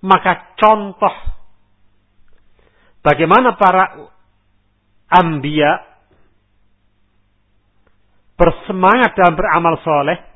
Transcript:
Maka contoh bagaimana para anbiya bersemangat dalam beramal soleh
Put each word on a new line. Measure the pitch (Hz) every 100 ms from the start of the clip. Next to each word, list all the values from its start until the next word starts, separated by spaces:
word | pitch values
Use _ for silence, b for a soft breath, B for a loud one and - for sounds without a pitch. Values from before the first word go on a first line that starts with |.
| 190
Maka | 185 190 170 - -
contoh | 214 214 202 180 202 - - - - - _ _ _ _ _ _ _ - _ _ _ _ _ _
bagaimana | 156 143 160 208 254 202
para | 196 185 190 - - _ _ _ _ _ _ _ _ _ _
anbiya | 175 170 156 139 151 147 175 - _ _ _ _ _ _ _ _ _ _ _ _ _ _ _ _ _ _ _ _ _ _ _ _ _
bersemangat | 170 - - 190 185 233 240
dalam | - 180 156
beramal | 202 165 170 160 -
soleh | 151 143 175 -